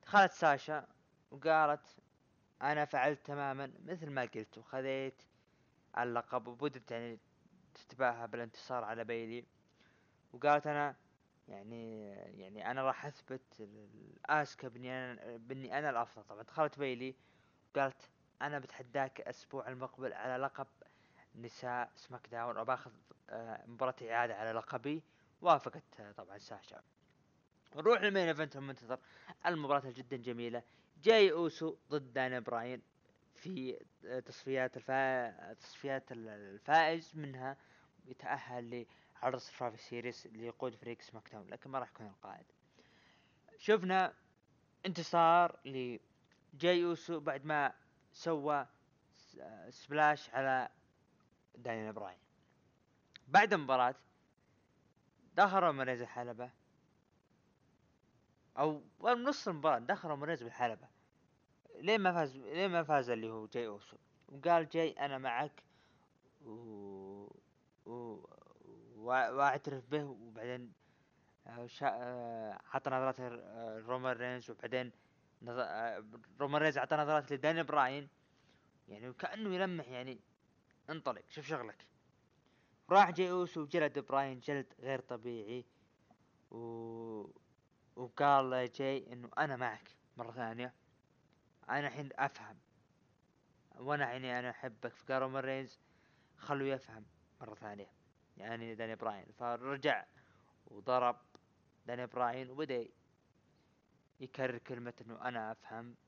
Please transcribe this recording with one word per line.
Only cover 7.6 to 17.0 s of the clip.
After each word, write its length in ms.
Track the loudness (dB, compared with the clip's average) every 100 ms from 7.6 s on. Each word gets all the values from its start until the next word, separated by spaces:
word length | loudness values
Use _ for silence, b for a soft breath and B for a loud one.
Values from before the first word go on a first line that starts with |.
| _
تتباهى 540 | -20 -20 0 2 2 -6
بالانتصار 560 | -6 -6 -10 -4 -4
على 200 | -2 -4
بايلي، 420 | -2 -2 -4 -8 -12 _ _ b b b b b _
وقالت: 340 | 0 6 6 4
"أنا، 280 | 0 0 -4 _ _ _ _ -16
يعني، 600 | -14 -12 -10 -10 -10 -12 -14 -16 -16
يعني 320 | -16 -10 -6
أنا 100 | 0
راح 220 | 0 0 -6
أثبت 360 | -12 -12 -12 _ -18
ال-، 600 | -16 -16 -20 -20 -20 -16 2
آسكا 420 | 2 2 -4 -12
بإني 240 | -10 -6
أنا، 460 | -6 -6 -8 -10 -12
بإني 420 | -10 -10 -4 -2
أنا 100 | 0
الأفضل". 340 | 0 -2 -6
طبعًا 200 | -16 -16
دخلت 360 | -10 0 0 2
بايلي 360 | -2 -2